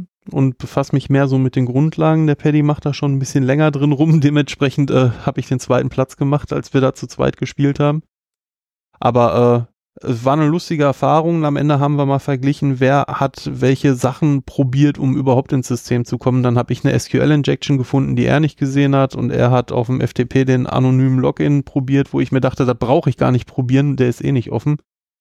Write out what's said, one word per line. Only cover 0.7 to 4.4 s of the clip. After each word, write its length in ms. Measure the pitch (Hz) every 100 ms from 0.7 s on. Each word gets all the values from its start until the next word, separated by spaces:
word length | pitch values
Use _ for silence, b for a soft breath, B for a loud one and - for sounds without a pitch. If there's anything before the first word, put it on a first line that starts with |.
| - 139
mich 160 | 139 -
mehr 180 | 139 139
so 80 | 131
mit 200 | 131 139
den 100 | 127
Grundlagen. 600 | 127 156 156 156 160 156
Der 100 | 143
Paddy 260 | 151 151
macht 240 | 147 147 147
da 80 |
schon 180 | 139 147
ein 60 | 139
bisschen 260 | 135 143
länger 260 | 127 143 156
drin 220 | 143 147
rum. 300 | 139 160 160
Dementsprechend, 680 | 143 147